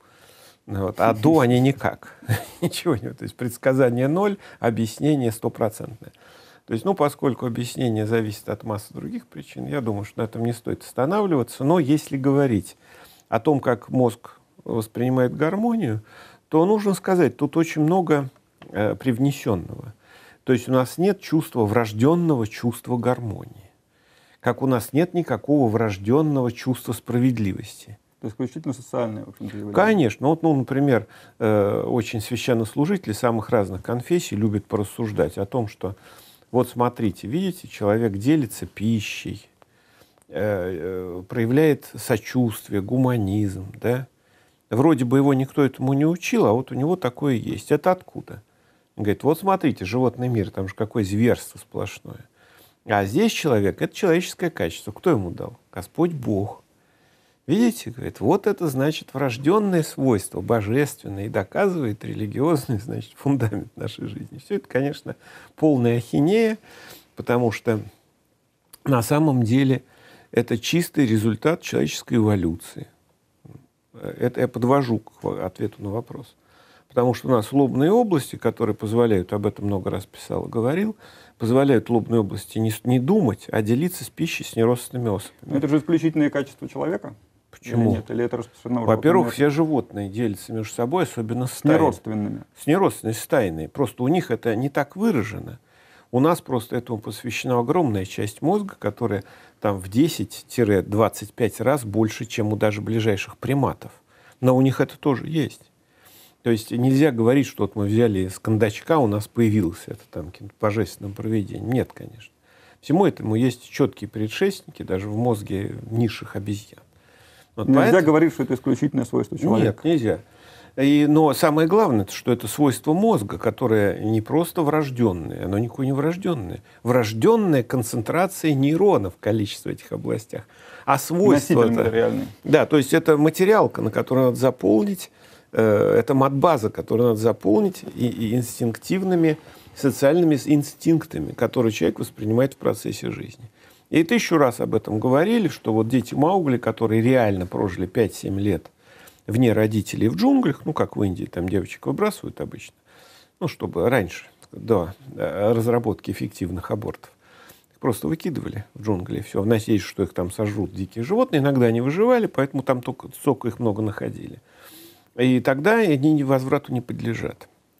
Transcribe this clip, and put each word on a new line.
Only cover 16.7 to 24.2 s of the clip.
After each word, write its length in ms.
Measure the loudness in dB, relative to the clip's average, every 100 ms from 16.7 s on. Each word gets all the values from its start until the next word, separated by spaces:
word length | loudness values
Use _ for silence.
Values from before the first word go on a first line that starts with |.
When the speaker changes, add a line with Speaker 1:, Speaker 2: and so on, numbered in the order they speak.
| 2 0
Speaker 1:
сказать, 420 | -2 0 4 2 2
тут 220 | -2 0
очень 240 | 0 0
много, 480 | 2 2 2 0 -2 -10 _ _ -8
э, 240 | -2 -2
привнесенного. 960 | -2 -2 0 0 0 -2 -2 -4 -14 -16 -20 _ -20 -20 _
То 100 | 0
есть 140 | 0 2
у 40 |
нас 240 | 2 2 0
нет 240 | 0 0
чувства, 460 | -2 -2 0 0 2
врожденного 800 | 2 0 2 4 4 2 0 -2
чувства 500 | -4 -4 -4 -4 -2
гармонии. 720 | 0 0 -4 -8 -12 -20 -20 _ _ _ _ _